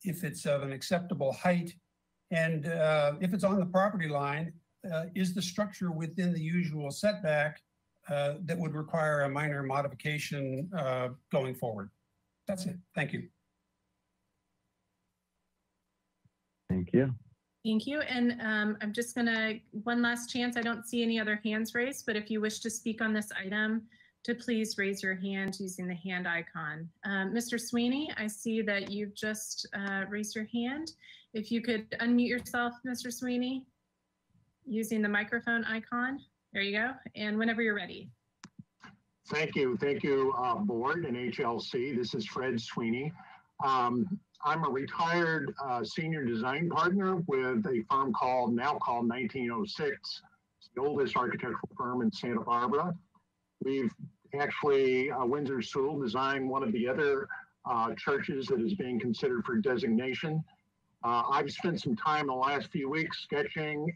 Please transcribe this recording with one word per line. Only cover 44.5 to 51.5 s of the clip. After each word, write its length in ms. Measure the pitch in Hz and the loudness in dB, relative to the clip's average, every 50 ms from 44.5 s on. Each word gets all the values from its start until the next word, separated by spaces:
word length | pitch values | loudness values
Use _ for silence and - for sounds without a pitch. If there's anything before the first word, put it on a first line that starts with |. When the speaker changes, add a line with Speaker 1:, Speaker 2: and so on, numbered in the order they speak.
| 156 165 160 | 2 2 2
Speaker 4:
a 60 | 139 | 2
retired, 840 | 123 135 139 - - - 151 165 170 175 170 160 160 156 139 135 - - 139 | 0 0 -2 -2 0 0 2 2 4 4 4 4 2 0 -2 -4 -6 -6 -4
uh, 200 | 135 127 120 113 | -2 -2 -2 -2
senior 400 | - - - 160 160 160 156 135 | -4 -4 -4 -2 -2 -2 -2 0
design 460 | 117 117 110 117 127 131 151 170 165 | 0 0 0 0 -2 0 0 0 0
partner 480 | 131 151 160 180 190 202 190 185 190 175 165 | 2 2 2 4 4 4 2 2 2 0 0
with 380 | - 139 131 131 127 127 110 104 | 0 0 2 2 2 2 0 0
a 180 | - - 113 107 - | 0 0 0 0 2
firm 220 | 139 135 139 131 113 | 2 2 2 2 0
called, 420 | - 135 127 127 127 120 113 120 | 2 2 2 4 2 2 2 2
now 200 | 117 131 147 151 | 2 2 0 0
called 320 | 143 - 131 120 120 120 | 0 0 0 0 2 2
nineteen 440 | 113 107 127 127 107 - 135 123 120 | 0 0 0 -2 -2 -2 -2 -2 -2
oh 140 | 117 113 101 | -2 -2 -4
six, 560 | 101 - - - - 104 - - - - - - - _ _ _ _ _ _ - - - | -4 -4 -2 -2 -2 -2 -4 -6 -12 -12 -12 -14 -20 _ _ _ _ _ _ -20 -10 -4
the 60 | 123 | 0
oldest 360 | 135 147 147 143 135 113 - | 0 2 2 2 2 2 2
architectural 520 | 131 123 117 - - - 120 | 2 2 0 0 -2 -2 -4